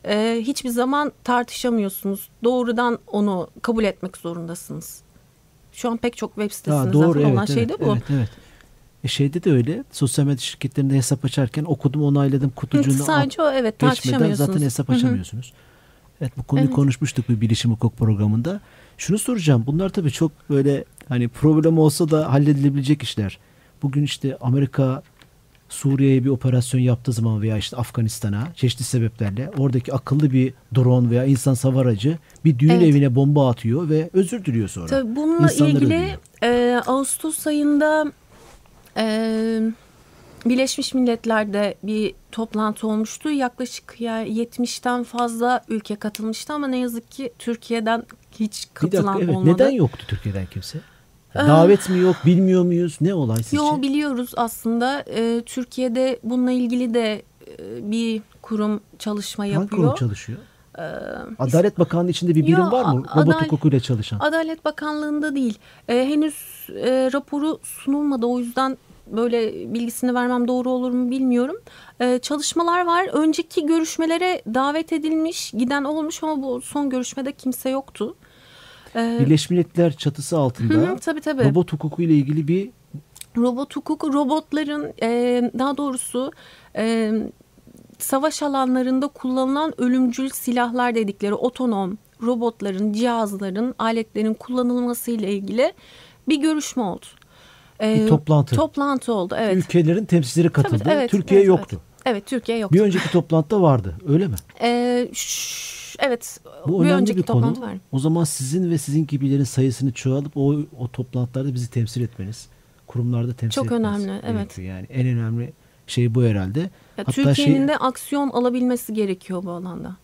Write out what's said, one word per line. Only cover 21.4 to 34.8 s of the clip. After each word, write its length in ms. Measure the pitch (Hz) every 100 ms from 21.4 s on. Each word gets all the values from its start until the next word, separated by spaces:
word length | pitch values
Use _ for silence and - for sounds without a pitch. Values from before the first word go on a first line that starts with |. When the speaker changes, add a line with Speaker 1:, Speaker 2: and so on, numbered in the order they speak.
| 151 156 160 160
Speaker 2:
olsa 320 | 156 147 160
da 220 | 156 156
halledilebilecek 720 | 139 147 139 139 139 135 147
işler. 360 | - - 98 - _ _ _ _
Bugün 220 | 143 143
işte 340 | 143 - 139 131
Amerika 640 | 127 135 139 - 131 139 - _ - _ _ _ _
Suriye'ye 540 | - 139 135 139 131
bir 60 | 127
operasyon 520 | 127 127 123 120 127
yaptığı 300 | 123 120 -
zaman 280 | 113 113 107
veya 160 | 110 107
işte 200 | - -
Afganistan'a 680 | 117 - 110 - 107 101 147
çeşitli 280 | - 127 -
sebeplerle 680 | 117 127 110 - 104 101 135 139
oradaki 360 | 139 123 123
akıllı 380 | 131 - 139 147
bir 220 | 127 127 - _
drone 340 | 117 123 123 120
veya 160 | 120
insan 300 | 135 131 139
hava 260 | 127 135 131
aracı 360 | 127 104 127 165 _ -
bir 140 | 160 120
düğün 100 | 151
Speaker 1:
Evet. 140 | 175
Speaker 2:
evine 320 | 165 143 139
bomba 340 | 120 139 147 135
atıyor 400 | 117 113 131 165
ve 200 | 156 165
özür 320 | 185 185 240
diliyor 220 | 180 113 101
sonra. 180 | -